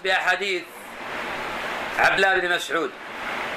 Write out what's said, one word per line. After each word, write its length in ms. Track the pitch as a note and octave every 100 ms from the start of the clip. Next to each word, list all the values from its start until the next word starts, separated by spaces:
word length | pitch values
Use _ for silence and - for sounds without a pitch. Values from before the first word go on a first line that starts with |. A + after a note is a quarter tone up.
بأحاديث 600 | F#3+ F#3 E3+ F3+ G3 F3+ - - - - - - - - - - - - - -
عبد 140 | D3
الله 260 | E3+ G3 F#3
بن 160 | F3 E3+
مسعود، 360 | - E3 C#3 - - - - - -